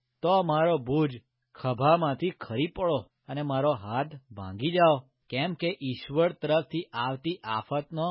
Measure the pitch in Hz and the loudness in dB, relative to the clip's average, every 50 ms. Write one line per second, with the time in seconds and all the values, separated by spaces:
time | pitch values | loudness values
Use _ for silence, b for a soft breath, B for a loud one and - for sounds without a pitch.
0 | _ _ _ _ - 165 190 190 185 165 151 156 160 175 170 147 123 120 139 156 | _ _ _ _ 0 2 2 2 2 2 2 4 4 4 2 2 0 0 2 2
1 | 156 143 123 117 - _ _ _ _ _ - - - 127 127 113 135 147 165 175 | 2 2 0 -6 -14 _ _ _ _ _ -14 -6 -4 -4 -2 2 4 4 4 4
2 | 165 147 135 - 175 190 - - - - 110 117 151 175 - 196 185 170 156 123 | 4 0 -2 -2 -4 -4 -4 -6 -8 -6 -2 -2 -2 -2 -2 -2 -2 0 0 -2
3 | 98 - _ _ _ - 135 143 147 143 135 131 139 151 143 107 92 104 110 127 | -4 -8 _ _ _ -10 -8 -6 -4 -2 -2 0 2 0 0 0 -4 -4 -4 -4
4 | 147 156 156 135 - _ 110 101 98 92 95 101 123 165 170 180 170 160 151 135 | -4 -4 -8 -14 -18 _ -14 -12 -10 -10 -6 -4 -4 0 4 6 6 6 6 4
5 | - _ _ _ _ - 123 127 147 185 175 - 170 170 196 - 147 131 123 - | 0 _ _ _ _ -8 -4 -4 -2 -4 -4 -2 -2 -4 -4 -4 -4 -6 -6 -6
6 | - - 139 156 165 180 160 - - 147 151 165 151 - - 160 - - - 113 | -8 -2 0 2 2 2 0 -2 -2 0 2 0 0 -2 -4 -6 -6 -6 -4 -4
7 | 120 131 135 135 - 160 180 - - 110 110 110 110 - 139 147 147 - 160 156 | -2 -2 -4 -4 -4 -6 -6 -4 -6 -4 -4 -4 -4 -2 -4 -4 -4 -4 -6 -4
8 | 160 175 | -4 -2